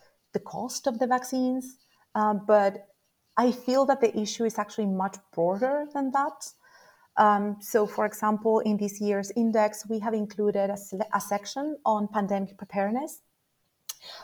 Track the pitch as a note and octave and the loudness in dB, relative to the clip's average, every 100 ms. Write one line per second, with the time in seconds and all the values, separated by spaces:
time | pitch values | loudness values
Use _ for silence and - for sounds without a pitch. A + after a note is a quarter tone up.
0 | _ _ _ G3+ - E3 A#3+ - C#4 A3+ | _ _ _ -8 -6 -8 -8 -4 -4 0
1 | B3+ B3 B3 C4 B3+ B3+ B3+ - _ _ | 0 0 0 0 0 0 -6 -16 _ _
2 | _ G#3+ G#3+ G#3 G3+ G#3+ G3 G#3 - _ | _ 0 2 2 6 6 6 0 -16 _
3 | _ _ _ - B3 B3 - C4+ C4+ C4+ | _ _ _ 2 2 2 0 2 4 4
4 | A3+ G#3+ G#3 - A3+ G#3+ G#3 - G3+ F#3+ | 2 2 -4 -2 -2 -2 -6 -2 -2 0
5 | F#3+ - _ - E3+ G3 B3+ C#4+ D4 C#4+ | -2 -4 _ 0 0 2 0 0 -2 -2
6 | C4+ C4+ C#4+ - - - _ - - _ | 0 0 -2 -4 -16 -18 _ -20 -20 _
7 | _ - G#3+ G3+ G#3 G3+ - A3+ G#3 G#3+ | _ 4 6 6 0 -6 -2 0 2 0
8 | G#3+ G#3+ G#3+ G#3+ A3+ A3 A3 G#3 G3+ - | -2 0 -2 0 2 2 2 0 -2 -4
9 | G#3 G3+ G3 - A3+ A3 G#3+ G#3+ G#3 A3+ | -2 -2 -2 0 2 4 2 0 -6 -4
10 | A3 A3 G#3 - G#3 G3+ G3 G3+ - F#3+ | -2 -2 -4 -2 0 2 0 -2 -8 -6
11 | G#3+ G3 - G3+ G3+ C4+ D4 D4 - G#3+ | -4 -4 -2 -4 -4 -6 -6 -4 0 0
12 | G#3 G#3 G3 G3 G3 - - G3+ G3 A#3 | 0 -2 0 -2 -4 -10 -8 -2 -2 -2
13 | D4+ - _ _ _ _ _ _ - - | -6 -10 _ _ _ _ _ _ -20 -18
14 | - - | -16 -18